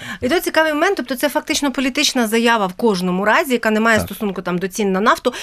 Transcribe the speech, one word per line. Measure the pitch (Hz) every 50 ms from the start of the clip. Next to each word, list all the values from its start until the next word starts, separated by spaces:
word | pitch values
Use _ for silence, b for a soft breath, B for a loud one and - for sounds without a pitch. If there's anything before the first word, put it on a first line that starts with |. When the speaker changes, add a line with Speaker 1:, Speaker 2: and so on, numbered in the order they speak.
| B B 226 B
Speaker 1:
І | - 247
то | 320 370
цікавий | - 359 - 311 320 311 302
момент, | 294 330 392 403
тобто | - 254 - 269
це | 247 - 285
фактично | - 302 294 - 311 - 277 285 247
політична | - 254 277 262 302 302 - - 262 233 214
заява | 220 233 233 240 233 226 202
в | 185 180
кожному | - 240 226 202 180 180 180 180 185 202
разі, | 208 226 294 339 277 247
яка | 233 - 220
не | 220 214
має | 226 226 220 208
Speaker 2:
Так. | 180
Speaker 1:
стосунку | - 202 - 226 202 180 190 180
там | 180 175 175
до | 190 190
цін | - - 208 196 190
на | 185
нафту. | 208 254 320 - - 254 247 B